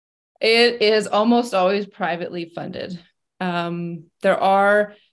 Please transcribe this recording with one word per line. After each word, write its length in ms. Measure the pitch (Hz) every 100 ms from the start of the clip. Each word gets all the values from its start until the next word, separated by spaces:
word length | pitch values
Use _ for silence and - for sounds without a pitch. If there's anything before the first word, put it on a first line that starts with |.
| _ _ _ _
It 420 | 220 233 240 233
is 260 | 214 220 202
almost 460 | 202 226 240 240
always 320 | 190 185 202 202
privately 640 | - 170 170 175 180 170 165
funded. 440 | 151 180 - 175 - _ _ -
Um, 680 | 185 175 170 170 170 170 - _
there 180 | 196 -
are 560 | 190 196 202 208 208 - _